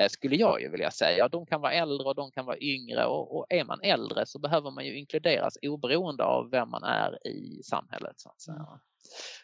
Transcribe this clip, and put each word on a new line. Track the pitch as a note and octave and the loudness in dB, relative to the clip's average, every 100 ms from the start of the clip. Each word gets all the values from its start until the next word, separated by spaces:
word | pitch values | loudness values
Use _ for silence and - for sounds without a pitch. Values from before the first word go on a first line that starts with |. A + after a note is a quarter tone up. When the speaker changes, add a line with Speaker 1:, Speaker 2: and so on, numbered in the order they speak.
Speaker 1:
eh, | G2+ | 2
skulle | - C#3 D#3 | 2 0 4
jag | A3 A1+ | 4 4
ju | B1+ | 0
vilja | F2+ D2+ | -2 -2
säga. | - D#2+ F2 B2 | 2 4 6 4
De | E3+ E3+ | 2 -4
kan | D#3 | -2
vara | C#3 | 0
äldre | E3 D#3 C#3+ C#3 | 0 0 -2 -2
och | |
de | C3+ C#3 | -4 -6
kan | C3 B2+ | -8 -6
vara | - | -4
yngre. | C#3+ C3+ A#2+ A#2 A#2+ | -2 -2 -2 0 2
Och, | D3 - D3+ | 0 -4 -6
och | - | 0
är | F3+ | 0
man | B2+ - | 0 -2
äldre | G3+ C3+ A2+ - - | 2 2 0 -2 -4
så | D3 | -4
behöver | C#3+ D#3+ C#3+ | 0 0 0
man | C3+ C3+ | -6 -8
ju | C#3 | -8
inkluderas | C#3+ D#3 E3 C#3 - - | -4 0 2 2 2 -2
oberoende | C#3+ D3 B2+ D#3+ F#3 C3 | -4 -2 2 2 2 0
av | B2+ B2+ A#2+ | 2 2 2
vem | B2+ A#2 | 0 0
man | A#2 | -2
är | - A2 G#2 - - | 0 0 0 -2 -8
i | - - - | -8 -10 -14
samhället, | - - - - - - | -4 -4 -4 -8 -10 -14
så | - | -20
att | - | -20
säga. | - - | -14 -12
Speaker 2:
Mm. | - - _ _ - - - - | -14 -18 _ _ -20 -16 -14 -16